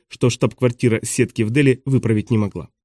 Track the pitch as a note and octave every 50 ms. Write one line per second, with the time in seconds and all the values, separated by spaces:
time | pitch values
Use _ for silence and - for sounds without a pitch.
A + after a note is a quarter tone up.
0 | _ _ - - - B2 A2+ - - A2+ - - B2+ B2 A#2+ - - A#2+ A2 A2
1 | - - - - A#2+ A2 - - A2 G#2 A#2 D3 C#3+ C3+ B2+ - - C3+ C3+ A#2+
2 | - A2 A2+ G#2+ G#2 - A#2+ A2 G#2+ G2 - F2 - - _ _